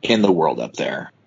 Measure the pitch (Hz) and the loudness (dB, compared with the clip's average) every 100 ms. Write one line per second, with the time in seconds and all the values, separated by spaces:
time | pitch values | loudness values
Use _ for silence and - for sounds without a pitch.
0 | - 113 101 87 78 60 58 - - - | 0 2 4 4 2 0 -8 -6 -6 -6
1 | - _ | -12 _